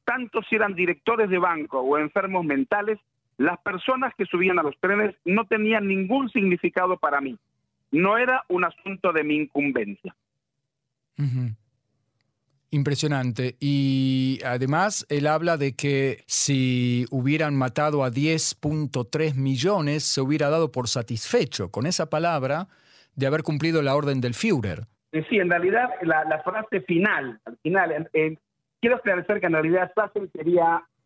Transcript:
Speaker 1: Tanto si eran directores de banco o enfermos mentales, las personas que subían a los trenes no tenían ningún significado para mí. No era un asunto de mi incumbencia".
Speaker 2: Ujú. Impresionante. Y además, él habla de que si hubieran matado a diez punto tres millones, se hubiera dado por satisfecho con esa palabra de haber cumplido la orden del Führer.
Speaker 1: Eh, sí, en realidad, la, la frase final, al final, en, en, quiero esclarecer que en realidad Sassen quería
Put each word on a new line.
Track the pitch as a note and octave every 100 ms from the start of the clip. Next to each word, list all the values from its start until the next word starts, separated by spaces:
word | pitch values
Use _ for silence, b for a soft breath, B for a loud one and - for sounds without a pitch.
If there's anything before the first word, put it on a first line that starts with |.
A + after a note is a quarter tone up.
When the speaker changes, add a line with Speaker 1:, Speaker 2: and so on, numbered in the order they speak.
Speaker 1:
Tanto | - B3+ A#3+ A#3
si | - A3
eran | G#3
directores | F3 F3 F3 - A3+ G#3
de | F#3
banco | F3+ D#3+ D3 C3+
o | C3 D3
enfermos | D3+ G3+ F#3+ F#3
mentales, | D#3+ C#3 C3 G#3 G#3 G#3+ _ _ _ -
las | D3+ F3
personas | G#3+ F#3 - B3+ C4 -
que | F#3
subían | F3 F#3 F3+
a |
los | D3+ -
trenes | F#3 G3+ G#3 -
no | - G#3 A3+
tenían | A3 G#3+ A3 G3
ningún | F#3+ F#3 C4+ B3+
significado | A#3+ F#3+ F3 F3 F#3 F3+ F3+
para | D3+ C#3+
mí. | C3+ A#2 _ _ _ _ _
No | D3 F#3+ A3+
era | B3 B3+ -
un | F3+
asunto | F3 - G3 F#3+ F#3
de | D#3+
mi | D3+ D3+
incumbencia". | D3 C#3+ C#3+ B2 G2+ G2 F#2 - _ _ _ _ _ _ _ _ _ -
Speaker 2:
Ujú. | C#3+ B2+ A#2+ G#2+ _ _ _ _ _ _ _ _ _ _ _
Impresionante. | D3 C#3+ C#3 D3+ C#3 B2 A2+ B2+ -
Y | C#3+ C#3+ C#3 C3+ C3 C3 C3 C3+ B2+
además, | B2 C3 D#3 G#3 - -
él | D3 D3
habla | D#3 E3+ D#3+
de | C#3 -
que | C#3+ C3+ C3+ - -
si | - - C3+ B2+ B2 B2 B2 A#2+
hubieran | C3+ C3 D#3 D3+
matado | C#3 B2+ D3 D3+ D3
a | B2+
diez | A#2+ D#3 D#3+ -
punto | - D3 D3+ D3 B2+
tres | A#2+ D3+ D#3 C3+
millones, | C3+ C3 E3+ G3+ D3 D3+
se | - C#3+
hubiera | C3+ D3+ C#3+
dado | D#3+ D#3
por | B2+ A#2+
satisfecho | B2+ A2+ A2+ - A#3+ D3+ - F#2
con | G#2
esa | D3 F#3 D#3
palabra | D#3 E3+ D#3 C3 D3+ F#3+ b b b b
de | - C3+
haber | D#3
cumplido | E3 D3 E3 D#3+
la | C#3
orden | D3 C#3+ C3+
del | B2
Führer. | A2+ A3+ D3+ G#2 D#2 - _ _
Speaker 1:
Eh, | D#3 D#3
sí, | G#3+
en | F3+
realidad, | F3 F3+ A3+ B3 -
la, | E3 D#3
la | D#3 D#3
frase | F3+ A3 G#3+ F#3+
final, | - E3 G#3 E3 C3 A2
al | A#2 A#2+
final, | D#3 F#3+ E3+
en, | D#3 D#3+
en, | D#3 D#3 D#3+ _ _ _ _
quiero | A#3 B3
esclarecer | G#3 F3+ F3 G3+
que | F3
en |
realidad | D#3+ D#3+ F3+ F3+
Sassen | - G#3 G#3 F#3
quería | D#3+ D#3+ F3 E3 E3 - _